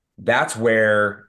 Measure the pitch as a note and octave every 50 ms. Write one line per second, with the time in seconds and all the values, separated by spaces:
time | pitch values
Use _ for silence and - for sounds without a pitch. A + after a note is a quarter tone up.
0 | _ _ _ - G2+ G#2 A#2 B2+ D3+ D#3+ - A2+ A2+ A#2 A2+ A2 A2 G#2+ G#2+ G#2
1 | G#2 G2+ G2+ - -